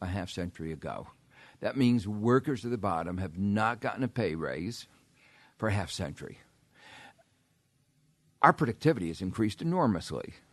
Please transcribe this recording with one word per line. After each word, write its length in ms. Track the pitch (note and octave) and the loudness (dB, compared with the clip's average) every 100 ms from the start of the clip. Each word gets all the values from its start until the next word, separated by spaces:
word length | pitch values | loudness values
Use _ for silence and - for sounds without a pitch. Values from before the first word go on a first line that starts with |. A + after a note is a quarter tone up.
a 40 | F#2 | -4
half 240 | G2 F2+ | -4 -4
century 420 | - F2 - D#2+ | -6 -6 -6 -8
ago. 360 | D#2+ D#2 G1+ - - _ - - - | -8 -8 -8 -12 -18 _ -20 -20 -6
That 160 | G#2 C3+ | -4 2
means 280 | B2 A#2+ G2 | 4 4 0
workers 600 | G#2+ A2+ B2+ - A#2+ A#2 | 0 4 4 4 -2 -4
at 60 | |
the 60 | A#2+ | -2
bottom 400 | G2 E2 E2 F#2 | 0 -2 -2 -4
have 200 | F#2 E2+ | -4 0
not 420 | G2+ G#2 A2 A#2 | 2 2 2 0
gotten 240 | B2 A2+ | -4 -2
a 60 | B2+ | -2
pay 260 | - G2 D#2+ | 0 0 0
raise 520 | D2 C2+ F#2 A#2+ - _ _ _ _ - - _ | -4 -4 -6 -8 -14 _ _ _ _ -20 -20 _
for 120 | A2 | 0
a 20 | |
half 180 | G#2 E2+ | 0 -2
century. 500 | - D#2+ - - - _ _ _ _ - - - _ _ _ _ _ _ _ _ _ _ _ _ _ | -4 -6 -6 -12 -16 _ _ _ _ -20 -20 -20 _ _ _ _ _ _ _ _ _ _ _ _ _
Our 100 | D#3 | 6
productivity 560 | E3+ B2+ G#2+ D3+ B2 E2+ | 6 2 2 2 2 0
has 140 | D#2+ | -2
increased 400 | F#2+ F#2+ A2 - | -4 0 0 0
enormously. 720 | E3 F#3 C3+ F2 - C2 - - _ | 0 2 4 2 -2 -6 -8 -14 _